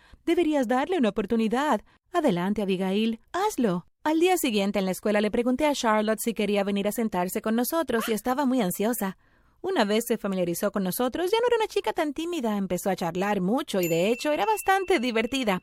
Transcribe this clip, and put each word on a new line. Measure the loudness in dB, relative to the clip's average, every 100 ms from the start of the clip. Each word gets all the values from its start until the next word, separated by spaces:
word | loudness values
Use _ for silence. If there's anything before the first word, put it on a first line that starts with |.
| _ -8 0
"Deberías | 2 2 2 2
darle | 0 0 2
una | 0
oportunidad. | 0 0 0 0 0 2 0 -2 _ _
Adelante, | 0 2 2 0 -2
Abigail, | -2 0 0 0 0 -2 _
hazlo". | -2 -2 0 0 0 -6 _
Al | 0 2
día | 4 2
siguiente | 2 0 0 0
en |
la | -2
escuela | -2 -2 0
le | 0
pregunté | 0 0 2 2
a |
Charlotte | 2 2 2 2 0
si | -2
quería | -2 0 0
venir | 0 0 -2
a |
sentarse | -2 -2 0 -2 -2
con | -2
nosotros | 0 0 0 0 0 0
y |
estaba | -2 0 0
muy | 2 2
ansiosa. | 0 0 -2 -2 -4 -8 _ _ _ _
Una | -4 0
vez | 2 0 0
se | -2
familiarizó | -2 -2 -2 -2 -2
con | -2
nosotros, | -4 -2 -2 -2 0
ya | 2
no | 2
era | 2
una | 0
chica | -2 -2
tan | -2 -2
tímida, | -4 -6 -4 -2 -2
empezó | -2 -2 -2
a | -2
charlar | -2 -2 -2 0
mucho | 0 0 -2 0
y | 0
de | 2 2
hecho | 0 0
era | 0
bastante | 0 0 2 2 2 0
divertida. | 2 -2 -2 -2 -2 -2